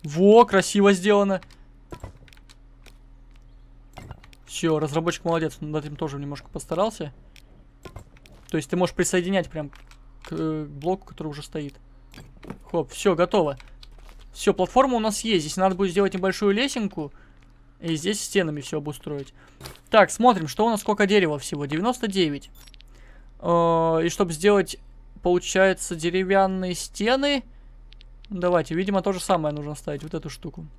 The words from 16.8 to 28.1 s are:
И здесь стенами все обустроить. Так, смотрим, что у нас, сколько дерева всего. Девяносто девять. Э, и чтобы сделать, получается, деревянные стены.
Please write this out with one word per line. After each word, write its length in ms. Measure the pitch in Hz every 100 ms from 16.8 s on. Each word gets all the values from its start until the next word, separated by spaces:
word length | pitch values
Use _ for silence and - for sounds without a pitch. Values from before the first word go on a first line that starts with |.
| 208 - 147 - - - - - - _
И 140 | 170 156
здесь 240 | 170 208
стенами 420 | - 202 165 147
все 160 | 135 156
обустроить. 560 | 147 143 - 143 139 - - - - - -
Так, 200 | 220 190
смотрим, 380 | - 247 196 156
что 160 | -
у 60 | 220
нас, 100 | 196
сколько 260 | - 208 202
дерева 320 | 208 175 147
всего. 280 | - 151 143
Девяносто 420 | 156 208 - 226
девять. 420 | 190 165 143 - - - - - - - - - -
Э, 600 | 170 170 170 165 165 160
и 40 | 170
чтобы 240 | - 190
сделать, 460 | 156 190 202 180 - - - - -
получается, 720 | 180 180 - 190 190 185 -
деревянные 800 | 170 165 180 185 196 190 190 185
стены. 680 | 175 - - 214 262 285 285 - - - - - - -